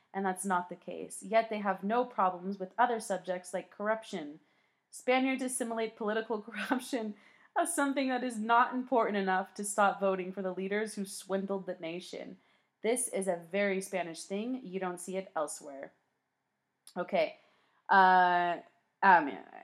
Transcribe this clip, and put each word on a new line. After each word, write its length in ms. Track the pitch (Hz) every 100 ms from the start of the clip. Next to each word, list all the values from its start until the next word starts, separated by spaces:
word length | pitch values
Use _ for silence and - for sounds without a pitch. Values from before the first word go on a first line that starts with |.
| _
and 120 | 196 196
that's 200 | 185 196
not 240 | 180 180
the 60 | 180
case. 440 | - 170 165 -
Yet 280 | 196 220 220
they 100 | 214
have 240 | 202 185
no 200 | 196 240
problems 560 | 247 - 190 180 185 196
with 140 | 185 -
other 220 | 240 226
subjects 540 | - 185 175 180 180
like 180 | 185 175
corruption. 680 | - 208 220 220 190 147 156 _ _ _ _ _
Spaniards 540 | - - 254 262 262
assimilate 520 | 254 254 233 226 220 -
political 460 | 208 220 220 220
<laughs> 280 | 208 208 202
corruption 460 | 247 - 254 220 208 - _ _ -
as 180 | 339 -
something 340 | 285 277 262
that 140 | 247
is 140 | 254 220
not 360 | 220 233 247
important 440 | 254 254 240 196 208
enough 360 | 190 185 190 -
to 80 |
stop 360 | 202 - 202 185
voting 320 | 196 190 180
for 100 | 190
the 120 | 185
leaders 420 | 180 196 208 220 208
who 100 | 196
swindled 600 | - - 196 190 196 185
the 120 | 185
nation. 580 | 165 175 180 - - 185 _ _ _ _
This 260 | 214 247 -
is 180 | 190 190
a 120 | 170 165
very 300 | 196 202 190
Spanish 420 | 190 185 170 160
thing. 380 | - 196 226 254
You 160 | 190 180
don't 200 | 180 175
see 180 | - 185
it 140 | 190 170
elsewhere." 560 | 151 - 151 139 - _ _ _ _ _ _ _ _ _ - 185
Okay. 380 | 175 190 156 - _ _ _ _ -
Uh, 640 | 196 185 185 180 175 175 170 - _ _ -
oh 180 | 196 180
man, 220 | 147 95 - -